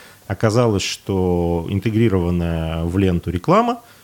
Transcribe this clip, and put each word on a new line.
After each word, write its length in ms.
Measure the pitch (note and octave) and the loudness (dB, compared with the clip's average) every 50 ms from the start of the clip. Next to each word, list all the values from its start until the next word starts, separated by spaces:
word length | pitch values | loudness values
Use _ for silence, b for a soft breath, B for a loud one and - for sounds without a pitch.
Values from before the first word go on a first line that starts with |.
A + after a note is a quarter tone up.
| B B B B B | B B B B B
оказалось, 560 | - G2+ - - A2 G2+ B2 B2 A#2 G#2 F#2+ - | -8 -4 0 0 2 2 4 2 2 2 0 -2
что 840 | - - - - - G2 F#2 F#2 F2+ F2+ F2 E2+ E2+ E2+ E2+ E2 F2 | -4 -8 -10 -6 -4 -2 0 0 0 0 0 0 0 -2 -2 -2 -2
интегрированная 1120 | G2 G2 - A#2 G#2 A2 A#2 A2 F#2+ F#2 E2+ F2 F2+ F2 E2+ E2+ E2 D#2+ D#2+ D#2+ D#2+ E2 E2 | -4 -2 -2 0 0 2 2 2 2 2 0 0 0 0 0 -2 -2 -2 -4 -4 -4 -4 -4
в 140 | E2+ E2+ F#2+ | -2 0 2
ленту 320 | G2 F#2 F2 E2+ - F2 | 2 2 2 0 -2 -4
реклама 480 | E2+ F2+ - - F3 G#3+ A#3+ - C4 - b b b b | -6 -4 0 2 2 2 2 0 -4 -6 b b b b